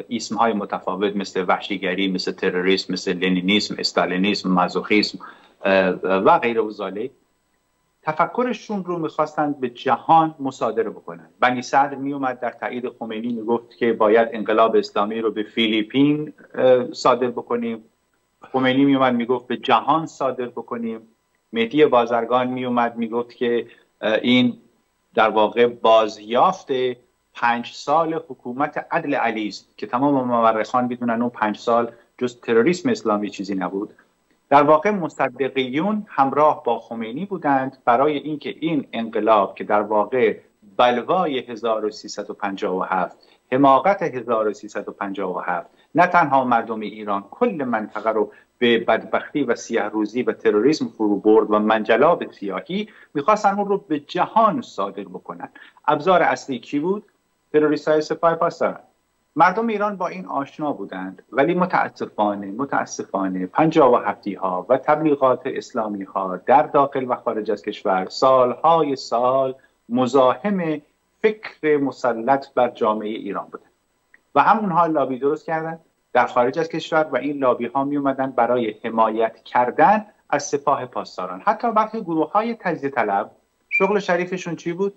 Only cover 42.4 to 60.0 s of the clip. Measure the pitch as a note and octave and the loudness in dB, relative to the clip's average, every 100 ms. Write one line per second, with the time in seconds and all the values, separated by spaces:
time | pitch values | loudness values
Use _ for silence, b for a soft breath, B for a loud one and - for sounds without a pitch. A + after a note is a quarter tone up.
42.4 | G2+ F#2+ G2+ F#2 F2+ F#2 F2 - b b | -8 -4 -4 -2 -2 -2 -4 -8 b b
43.4 | - B2+ C#3 C3+ F#3 G3 D#3+ B2+ A2+ A2+ | -4 4 6 6 4 0 -2 -4 -2 0
44.4 | G#2+ G2 G#2 G#2+ G2+ - G2+ F#2+ F#2 F2 | 0 -4 -8 -10 -10 -8 -8 -6 -6 -6
45.4 | - F2 - b b - F3 F3 D3+ C3+ | -4 -6 -6 b b 2 4 4 4 2
46.4 | B2+ A#2+ A2 A2 G#2 G#2+ G#2 G2+ G2+ - | 2 0 0 -8 -8 -8 -4 -4 -4 -2
47.4 | B3 F3 B2+ A2+ G#2 A2 G2+ G#2+ G#2 B | -2 -2 -4 -4 -4 -6 -2 0 -2 B
48.4 | B - A#2+ A#2 G#2 A2 - G#2+ - D3+ | B -2 2 2 2 0 0 -4 -4 -4
49.4 | B2 A2 - A2+ G#2 G#2+ G#2 A#2 A2+ G#2 | -2 -4 -4 -4 -2 -2 -2 -2 -4 -2
50.4 | A2+ G#2 B2 B2+ A#2 - G#2+ G2 G#2+ A2 | 2 4 4 2 -2 -2 0 2 4 6
51.4 | G#2 G#2+ G#2+ A2 G#2+ A2+ D3+ E3+ - - | 6 2 2 0 2 4 4 2 -2 -10
52.4 | G2 F#2 - F#3+ G#3+ B B D3+ C#3 G#3 | -8 -8 -6 -6 -8 B B -4 0 2
53.4 | G#3 G3+ G3 G3 - D3+ - F3 E3 A3 | 2 0 -2 -2 -2 -6 -4 -4 0 4
54.4 | A3 C#3+ - - G2+ G2 F#2 F#2 - F2 | 2 2 -6 -6 -6 -6 -12 -14 -16 -16
55.4 | F2 - B B - D3+ E3+ F3+ D3 C3 | -16 -20 B B -2 0 4 4 4 0
56.4 | - B2+ - D3 E3+ G#3 - _ _ _ | -4 -8 -4 -4 -2 -4 -6 _ _ _
57.4 | _ D3+ D3+ D3+ D#3 D#3 D3+ D#3+ E3+ E3 | _ 2 2 0 0 0 0 0 0 2
58.4 | E3+ - - F3 - _ _ _ _ D3 | -2 -2 -4 -4 -16 _ _ _ _ 2
59.4 | F3+ G#3 A3+ G#3 G#3 G3 | 2 2 -2 -2 -4 -4